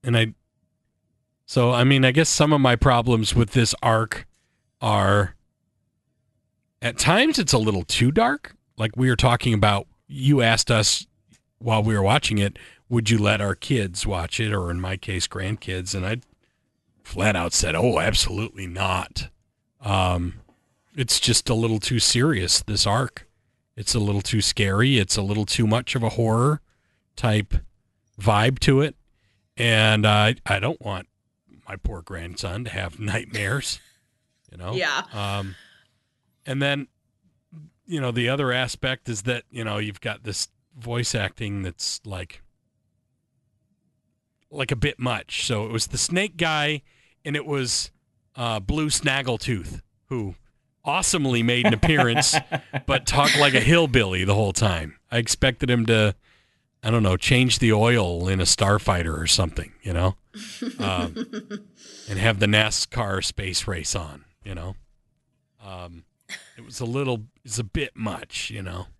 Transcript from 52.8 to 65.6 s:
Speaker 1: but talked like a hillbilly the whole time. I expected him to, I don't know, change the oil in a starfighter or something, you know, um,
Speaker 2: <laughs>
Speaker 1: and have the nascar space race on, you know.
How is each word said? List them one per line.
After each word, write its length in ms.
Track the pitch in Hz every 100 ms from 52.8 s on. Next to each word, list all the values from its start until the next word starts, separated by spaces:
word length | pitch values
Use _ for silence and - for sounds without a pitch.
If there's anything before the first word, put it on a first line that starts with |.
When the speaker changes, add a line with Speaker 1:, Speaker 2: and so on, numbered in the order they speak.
| -
Speaker 1:
but 200 | 135 -
talked 320 | 139 143 143
like 140 | 143
a 60 | 131
hillbilly 640 | 113 170 156 123 98 92
the 120 | 92 101
whole 180 | 101
time. 440 | 90 107 85 76 - _
I 60 | 120
expected 520 | 117 - 131 120 127
him 160 | 123 113
to, 280 | 113 107 - _ _ _ _ _ _
I 80 | 110
don't 120 | 117
know, 140 | 101 92
change 420 | - 127 127 -
the 140 | 113
oil 540 | 107 113 120 90 87 90
in 120 | 95
a 40 |
starfighter 760 | 85 - 98 104 - 90 82 78
or 80 | 82
something, 460 | - 87 78 76 _
you 120 | 98
know, 220 | 87 95 98 _ - - - 233 -
um, 360 | 202 185 175 220
Speaker 2:
<laughs> 920 | 247 208 - 202 - _ - - -
Speaker 1:
and 100 | 95
have 200 | 110 101
the 60 | 104
nascar 760 | 107 107 - - - 104 95
space 440 | - - 95 87 -
race 280 | 87 76 101
on, 300 | 78 71 _ _
you 100 | 101
know. 220 | 90 87 95 _ _ _ _ _ _ _ _